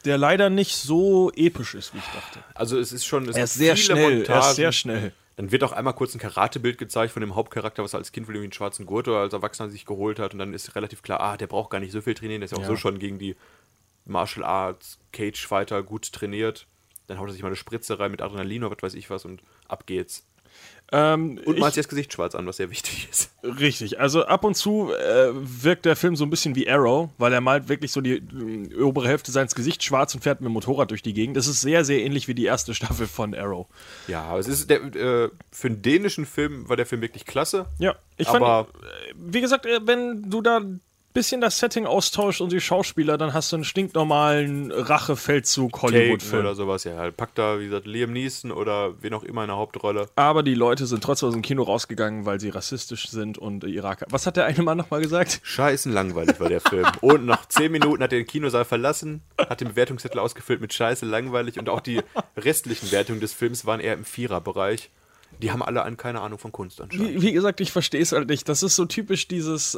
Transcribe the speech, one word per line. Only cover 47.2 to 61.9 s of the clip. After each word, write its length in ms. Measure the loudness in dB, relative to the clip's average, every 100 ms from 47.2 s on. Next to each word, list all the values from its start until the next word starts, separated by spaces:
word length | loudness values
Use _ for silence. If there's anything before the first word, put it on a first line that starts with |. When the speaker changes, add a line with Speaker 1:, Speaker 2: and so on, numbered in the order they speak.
| -6
Speaker 2:
da, 260 | 0 0 0
wie 60 | -2
gesagt, 200 | -6 -4
Liam 260 | -4 -2
Neeson 380 | -2 -6 -8 -8
oder 500 | -4 -2 0 -2 -4
wen 120 | -6
auch 80 | -6
immer 200 | -6 -6
in 60 | -4
der 80 | -4
Hauptrolle. 520 | -4 -4 -2 -2 -2 2
Speaker 1:
Aber 260 | 4 4
die 120 | 4
Leute 320 | 4 4 2 0
sind 160 | -2
trotzdem 260 | 0 0 0
aus 60 |
dem 80 | -2
Kino 200 | -2 0
rausgegangen, 640 | 2 0 -2 -2 -2 -2 -4
weil 140 | -2
sie 80 | -4
rassistisch 600 | -6 -8 -8 -8 -10 -8
sind 300 | -6 -6 -8
und 260 | -8 -6
Iraker. 420 | -6 -4 -4 -6 -2
Was 160 | -2 0
hat 100 | 2
der 100 | 2
eine 160 | 4
Mann 160 | 2 2
nochmal 220 | 0 -2
gesagt? 380 | 0 2 2 -2
Speaker 2:
Scheißen 500 | -4 2 4 4 2
langweilig 480 | 0 0 2 2 4
war 80 | 2
der 120 | 2
Film. 260 | 2 4 2
<laughs> 60 | 4
Und 260 | 6 6 6
nach 200 | 0 2
zehn 220 | 2 2
Minuten 300 | 2 2 2
hat 100 | 2
er 60 | 0
den 80 | 0
Kinosaal 380 | -2 0 2
verlassen, 580 | 2 2 0 0 -4 -10 -8 -4
hat 220 | -2 -2
den 80 | -2
Bewertungszettel 500 | 2 2 0 -6 -2
ausgefüllt 420 | -2 -4 -2 -2
mit 120 | -2
Scheiße 320 | 0 0 0 -2
langweilig 520 | -2 -2 -2 -4 -4
und 100 | -4
auch 120 | -2
die 200 | -2